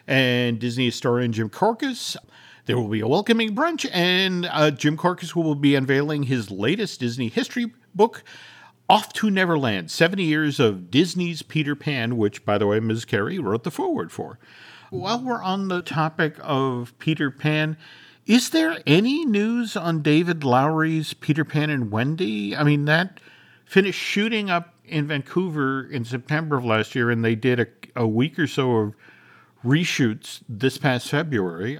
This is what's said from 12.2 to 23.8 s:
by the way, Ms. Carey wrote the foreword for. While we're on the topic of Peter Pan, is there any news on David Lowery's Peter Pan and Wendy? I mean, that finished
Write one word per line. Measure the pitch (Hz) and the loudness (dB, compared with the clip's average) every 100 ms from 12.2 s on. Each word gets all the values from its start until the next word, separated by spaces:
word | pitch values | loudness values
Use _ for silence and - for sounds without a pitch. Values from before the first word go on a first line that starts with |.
| 104 - - | 0 -2 -2
by | 104 | 2
the | 101 | 2
way, | 110 | 2
Ms. | 113 113 | 0 -2
Carey | - 107 117 185 | -2 -2 0 -2
wrote | 107 113 | -2 -2
the | - | -4
foreword | - 370 277 - | -4 -2 -4 -6
for. | - - - - - - - - | -10 -12 -14 -20 -20 -20 -20 -14
While | - 190 240 | -8 -4 -4
we're | 254 240 | -4 -4
on | 185 196 190 | -4 -4 -2
the | 180 | -4
topic | 170 147 156 - 156 - | -4 -2 -2 0 -2 -2
of | - 135 135 123 120 _ | -2 0 0 -2 -8 _
Peter | 160 156 143 | -2 0 -2
Pan, | - 151 156 156 156 - - - _ - | -2 -2 0 -2 -6 -14 -20 -20 _ 2
is | 240 - | 4 4
there | 320 320 330 139 | 0 0 -2 4
any | 165 240 302 302 | 4 4 2 2
news | 202 220 240 220 202 | 2 2 0 -2 -4
on | 170 160 | -2 0
David | 147 151 175 165 | 4 4 2 0
Lowery's | 135 123 147 160 160 160 151 - | 2 2 2 0 0 -2 -4 -6
Peter | - 147 | 0 0
Pan | 147 143 151 | 0 0 0
and | 139 107 | -2 -2
Wendy? | 110 135 160 196 214 202 156 | -2 -2 -2 -4 -4 -4 0
I | |
mean, | 147 147 147 | 2 2 2
that | 160 185 - - - _ _ _ | 2 0 -8 -20 -20 _ _ _
finished | 190 | 2